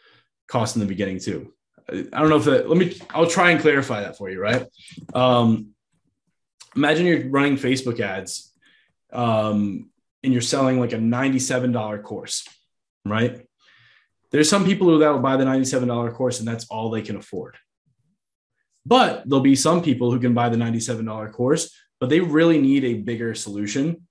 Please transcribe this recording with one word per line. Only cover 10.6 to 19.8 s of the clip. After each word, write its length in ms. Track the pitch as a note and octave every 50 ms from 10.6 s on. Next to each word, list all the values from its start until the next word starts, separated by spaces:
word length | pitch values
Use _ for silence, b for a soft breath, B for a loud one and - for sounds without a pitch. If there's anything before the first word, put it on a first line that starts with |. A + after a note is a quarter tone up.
| C3+ C3 C3 B2+
like, 140 | B2 A#2 A#2+
a 40 | A2
ninety-seven 760 | A2+ A2+ A#2+ B2 C3+ C3+ C3+ B2+ - - C3+ B2+ B2+ B2
dollar 300 | A#2+ A2+ G#2+ G#2+ G#2+ G2+
course, 460 | - - G#2+ F#2 - - - - - - - _ _ _ _ _ _ _ _ _ _
right? 400 | G2+ G#2 A2 A#2 B2 A#2+ - - _ _ b b b b b b b b b b b b _ _ _
There's 180 | - D3 D3+ D3+
some 160 | G3+ G3+ F3+
people 220 | F#3 G3 G3+ F#3+ F3
who 120 | D#3+ D3+
that 100 | D#3 D3+
will 100 | C#3+ C3
buy 180 | B2 C3+ C3 C3+
the 80 | C3+
ninety-seven 420 | C3 C3 C3+ C3 B2+ C#3+ B2+ B2 A#2+
dollar 240 | A#2+ A#2+ A#2+ A2+
course 280 | A#2 - C3 B2 A#2 A#2
and 80 | A2+ A#2
that's 200 | A#2 A2+ - -
all 220 | G#2+ A2 A2+ A2+
they 100 | A2+ A2
can 140 | G#2+ - G#2
afford. 420 | - - - - - - - - - _ _ _ _ _ _ _ _ _ _ _ _ _ _ _ _ _ _ _ _ _ _ _ _ _
But 380 | C#3+ A3+ B3+ A#3 - - - -
there'll 160 | C3 C#3 C3+
be 140 | C3 C#3 C3+
some 260 | B2+ - D#3 F3 F3